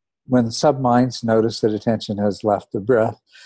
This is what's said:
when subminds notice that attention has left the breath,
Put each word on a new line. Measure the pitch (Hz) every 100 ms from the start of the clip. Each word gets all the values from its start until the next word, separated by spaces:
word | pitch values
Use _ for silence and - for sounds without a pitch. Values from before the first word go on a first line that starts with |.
| _ _ -
when | 127 113
subminds | - 156 135 127 120 127 -
notice | 113 110 113 110
that | 110
attention | 107 - 107 - 101
has | 104 95
left | 107 98 -
the | 117
breath, | 101 120 113 110 _ -